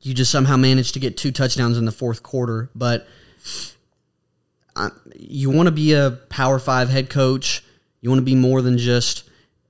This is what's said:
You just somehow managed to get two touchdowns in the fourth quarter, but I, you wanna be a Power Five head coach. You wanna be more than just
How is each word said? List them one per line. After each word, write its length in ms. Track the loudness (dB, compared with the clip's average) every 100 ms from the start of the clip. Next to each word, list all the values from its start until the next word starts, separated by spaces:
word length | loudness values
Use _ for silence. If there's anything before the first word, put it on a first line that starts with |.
You 140 | -6
just 160 | -2 0
somehow 260 | 2 4 4
managed 380 | 4 4 0
to 60 | -4
get 160 | -6 -4
two 160 | -6
touchdowns 440 | -2 -2 0 0 0
in 100 | -2
the 60 |
fourth 300 | -4 -6 -6
quarter, 480 | -6 -6 -4 -6 -8 -6
but 320 | -4 -4 -6 -20 _ _ -14 -12 -14 -18 _ _ _ _ _ _ _ _ _ -10
I, 140 | -10 -10 -20 -20
you 340 | -14 -6 0
wanna 220 | 2 2
be 220 | 2 2
a 180 | 4 2 -2 _
Power 320 | -4 0 0
Five 280 | 0 0 2
head 220 | 0 -2
coach. 540 | 0 0 0 -2 -6 _ _ _ _
You 100 | 0
wanna 120 | 2
be 140 | 4 2
more 260 | 4 2
than 160 | 2 0
just 500 | 2 0 0 -6 -12 _ _ _ _